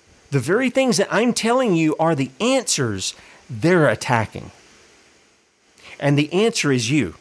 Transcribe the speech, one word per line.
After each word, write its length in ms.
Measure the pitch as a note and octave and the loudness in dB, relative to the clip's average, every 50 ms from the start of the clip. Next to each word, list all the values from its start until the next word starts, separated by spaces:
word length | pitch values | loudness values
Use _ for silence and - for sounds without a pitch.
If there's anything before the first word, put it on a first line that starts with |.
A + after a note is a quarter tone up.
| _ _ _ _ _ _ | _ _ _ _ _ _
the 100 | C#3+ C#3 | -4 -4
very 300 | A2+ C3+ F#3 A#3 C4+ B3 | -2 0 0 0 0 0
things 280 | A#3+ C4 C4 C4 G#3 D3+ | 0 0 0 2 2 0
that 100 | G3 - | 0 0
I'm 240 | D3+ F#3 A#3 B3 A#3 | 0 0 0 0 0
telling 420 | - - A3 A#3+ C4 C4 A3+ F3+ | 0 -2 0 0 0 2 2 2
you 200 | D#3+ D#3+ D#3 D3+ - | 2 2 0 0 0
are 180 | D#3+ E3 E3 | 0 0 0
the 160 | C3+ C#3 - - - | 0 -2 -6 -6 -4
answers 760 | G3+ A#3+ C4+ C4+ G#3+ - - - C3+ A2+ G#2 F#2+ F#2+ - - - - - - - - - | -2 0 0 0 0 -2 -2 -2 -2 -2 -4 -4 -6 -8 -10 -12 -20 -20 -20 -20 -18 -14
they're 380 | B2+ G#2+ G2+ E3 F#3 F3 D3+ C3 | -10 -2 0 2 4 6 4 4
attacking. 640 | G#2+ - - - B2+ A2+ G#2+ - - - - - - - - - - - - - _ _ _ _ _ _ _ _ _ _ _ _ _ _ _ _ _ _ - - - - | 2 0 0 0 0 0 0 -2 -8 -14 -16 -16 -20 -20 -20 -20 -20 -20 -20 -20 _ _ _ _ _ _ _ _ _ _ _ _ _ _ _ _ _ _ -20 -20 -12 -4
And 180 | - C#3+ C#3+ C#3 | 0 0 2 2
the 140 | D3+ D3 E3+ | 0 0 0
answer 380 | F#3 G#3+ A#3 A3+ - - D3 | 0 0 0 0 0 0 0
is 200 | C3+ B2+ A2+ A2+ | 0 0 0 0
you. 240 | C#3+ D#3 A2+ E2+ E2 - | 0 0 0 -2 -6 -12